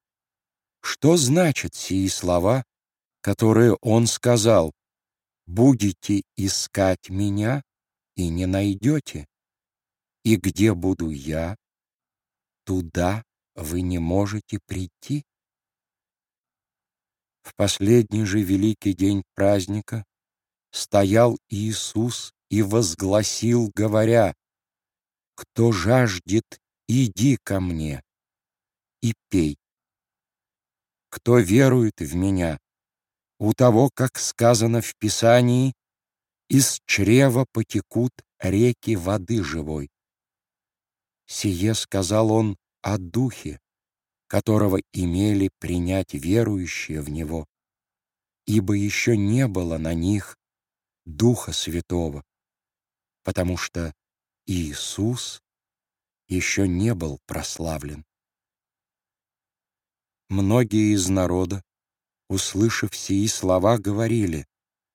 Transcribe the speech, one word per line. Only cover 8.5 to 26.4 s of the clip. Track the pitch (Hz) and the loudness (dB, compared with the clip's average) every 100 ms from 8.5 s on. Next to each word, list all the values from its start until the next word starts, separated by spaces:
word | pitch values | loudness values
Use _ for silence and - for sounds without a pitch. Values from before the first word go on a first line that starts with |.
| 95 101 98 113 151 - 78 71 _ _ _ _ _ _ _ _ _ | 0 -2 -2 0 -2 -4 -14 -16 _ _ _ _ _ _ _ _ _
и | 113 107 | 0 0
где | 95 85 110 | 0 0 0
буду | 90 92 92 82 | 0 -2 -4 -6
я, | 71 71 78 82 104 _ _ _ _ _ _ _ _ _ _ | -8 -8 -6 -6 -10 _ _ _ _ _ _ _ _ _ _
туда | - 92 82 87 90 110 - _ _ - | -4 -4 -4 -2 -2 -2 -8 _ _ -14
вы | 78 87 | -8 -4
не | 90 90 | -4 -2
можете | 82 92 101 104 - - - | -2 0 -2 -6 -8 -12 -8
прийти»? | 92 90 _ - 147 - _ _ _ _ _ _ _ _ _ _ _ _ _ _ _ _ _ _ _ _ _ | -8 -10 _ -8 -8 -8 _ _ _ _ _ _ _ _ _ _ _ _ _ _ _ _ _ _ _ _ _
В | - - | -16 -4
последний | 101 - 98 120 107 104 | -2 0 4 4 4 -2
же | 104 107 | -2 -2
великий | 92 95 107 107 101 | 0 2 2 0 -4
день | 90 95 101 - | 0 0 0 -4
праздника | - 98 101 92 104 - 113 - _ _ _ _ _ _ | -2 2 2 0 -6 -6 -12 -12 _ _ _ _ _ _
стоял | - - 101 98 110 120 - - | -12 0 2 4 4 4 2 -6
Иисус | 101 110 107 - 104 120 - - _ - | -6 -4 -6 -6 -4 -4 -4 -12 _ -2
и | 101 | 0
возгласил, | 101 110 98 82 95 104 104 - 113 120 110 - | 2 2 0 -2 0 0 0 -2 0 0 0 -2
говоря: | 107 110 110 117 98 - _ _ _ _ _ _ _ _ _ - | 0 2 4 4 2 -2 _ _ _ _ _ _ _ _ _ -20
«Кто | - - 117 | -10 0 2
жаждет, | 101 98 127 120 90 - 107 | 2 2 4 2 -2 -2 -2